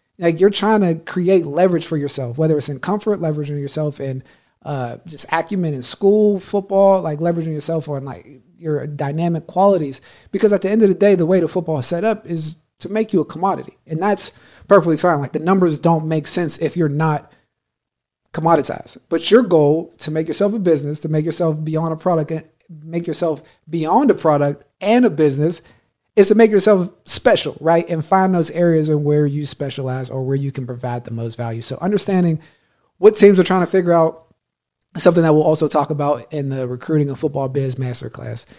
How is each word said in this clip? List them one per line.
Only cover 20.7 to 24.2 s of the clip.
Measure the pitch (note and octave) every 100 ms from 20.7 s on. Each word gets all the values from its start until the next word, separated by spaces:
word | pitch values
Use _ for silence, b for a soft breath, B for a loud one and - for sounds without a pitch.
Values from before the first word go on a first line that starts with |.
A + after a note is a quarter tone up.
| D#3 C#3+ D3+
to | D#3+
make | D#3
yourself | D#3 - E3 D#3
beyond | D#3 D#3 E3
a | D#3+
product, | F#3 E3 D3+
and | D#3+ D3+ _ _ D#3
make | D#3 E3+ E3+
yourself | D3+ E3+ D3+ b b -
beyond | E3 D#3 G3+ C#4+
a |
product | -